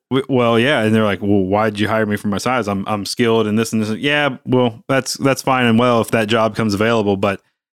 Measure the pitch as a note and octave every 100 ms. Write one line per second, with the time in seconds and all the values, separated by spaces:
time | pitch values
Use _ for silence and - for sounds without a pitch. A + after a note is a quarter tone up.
0 | _ C3 - C3 A#2 A#2 B2+ C#3 A2 A2
1 | G#2+ F#2+ G2+ G2+ F#2 G#2 A2 G#2 G#2 A2
2 | G#2+ G#2 G#2 G2 - B2+ G#2 G2 G2 G#2
3 | F#2+ - A#2 A2+ G#2 G#2+ A2+ A2+ G#2+ A2
4 | C#3+ D3 C#3+ B2 - B2+ B2 A2 - C3+
5 | - - C3+ B2+ - B2+ A#2+ A2+ B2 A#2
6 | G#2+ A#2 G#2+ A2+ A2 G#2 A2 G2 A2 A#2
7 | G2+ G2 G#2 G2 _ _ _